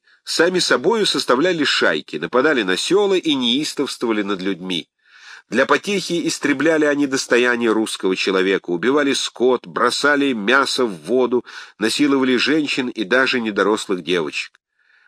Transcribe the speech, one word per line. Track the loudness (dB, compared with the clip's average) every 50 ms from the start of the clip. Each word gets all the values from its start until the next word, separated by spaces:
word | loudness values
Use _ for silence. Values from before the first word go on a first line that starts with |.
| _ _ _ _ _
сами | -4 0 2 2 2 2 0
собою | 0 2 0 0 2 2 2 2 0
составляли | 0 -2 -2 0 0 2 2 2 2 0 0 0
шайки, | 0 0 2 2 0 0 0 -4 -6 -8 -8
нападали | -6 -2 0 2 2 2 2 0 0
на | 0 0 -2
села | 0 0 2 2 2 2 0
и | 0 0 0 -2
неистовствовали | 0 0 -2 -2 -2 -2 -4 -4 -4 -4 -4 -4 -4 -2 -2 -2 -2
над | -2 -4 -4 -4
людьми. | -4 -6 -6 -6 -6 -8 -8 -8 -8 _ _ _ _ _ -20 -20 -20 -20 -20 -20 -12 -4
Для | -2 0 0
потехи | 2 0 -2 -2 -2 -4 -4 -4 -4 -4 -4 -2 -4
истребляли | -4 -2 -2 -2 0 0 2 2 2 2 2
они | 2 0 0 0 0
достояние | -2 -2 -2 2 2 2 4 2 2 2 2 2
русского | 2 2 0 -2 -4 -4 -2 -2 0
человека, | 0 0 0 0 2 2 2 0 0 0 -2
убивали | -4 -2 0 2 2 2 2 0 0
скот, | -2 -4 -6 -4 0 2 2 2 2 -2 -4
бросали | -4 0 0 0 0 2 2 2 2 2 2 0 -2
мясо | -2 0 2 2 2 2 2 0 0 0
в | -2 -2 -6
воду, | -6 -2 0 2 2 2 2 0 -2 -4 -12 -18 -18 -18 -8 -4
насиловали | -2 -2 0 2 2 2 2 2 2 2 0 0
женщин | 2 0 0 0 0 -2 -2 -4 -4 -6
и | -6 -6 -4
даже | 0 2 2 2 2 0 -2
недорослых | -2 -2 0 0 2 2 2 0 -2 -4 -6 -4 -2
девочек. | -2 -2 -2 -2 -2 -6 -8 -10 -10 _ _ _ _ _ _ _ _ _ _ _